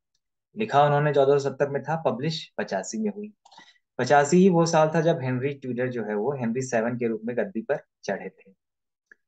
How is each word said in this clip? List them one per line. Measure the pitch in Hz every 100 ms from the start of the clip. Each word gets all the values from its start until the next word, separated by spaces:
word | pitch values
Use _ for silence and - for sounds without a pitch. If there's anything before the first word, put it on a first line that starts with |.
| _ _ _ _ _ -
लिखा | 110 139 147
उन्होंने | 143 147
चौदह | 143 135 143
सौ | 135
सत्तर | - 139
में | 139
था, | 147 160
पब्लिश | 143 113 156 160 - -
पचासी | - - - 220
में | 208
हुई। | 202 214 - _ - - _ _ -
पचासी | 123 143 139 180
ही | 190
वो | 165 160
साल | 160 156 165
था |
जब | 160 139
हेनरी | 127 127 139
ट्यूडर | 139 131 117 127
जो | 120
है | 104 104
वो | 117
हेनरी | 139 117 123
सेवन | 127 117 117 120
के | 117
रूप | 110 113
में | 120
गद्दी | 101 113
पर | 110 147 - _
चढ़े | - - -
थे। | - 196 _ _ _ _ _ _ _